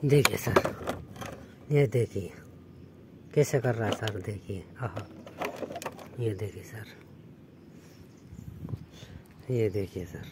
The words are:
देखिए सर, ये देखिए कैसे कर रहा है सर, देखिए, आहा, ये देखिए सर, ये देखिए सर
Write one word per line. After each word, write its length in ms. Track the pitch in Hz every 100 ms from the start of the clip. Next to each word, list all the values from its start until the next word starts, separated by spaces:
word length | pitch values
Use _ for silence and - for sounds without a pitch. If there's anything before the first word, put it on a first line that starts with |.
देखिए 320 | 147 143 - -
सर, 240 | - - - - - - - - - - - - -
ये 140 | 147 139
देखिए 440 | 123 110 101 87 - - - - - - - - - -
कैसे 260 | - 143 139
कर 140 | 123
रहा 140 | 113 107
है 60 |
सर, 260 | 107 107 101
देखिए, 420 | 90 101 - 95 - -
आहा, 260 | 120 104 101 - - - - - - - - - - -
ये 140 | 117
देखिए 280 | 98 104 95
सर, 220 | 95 110 107 - - - - - - - - - - - - - - - - - - - - - - - - - -
ये 180 | 123 107
देखिए 340 | 98 95 95
सर 220 | 85 71 -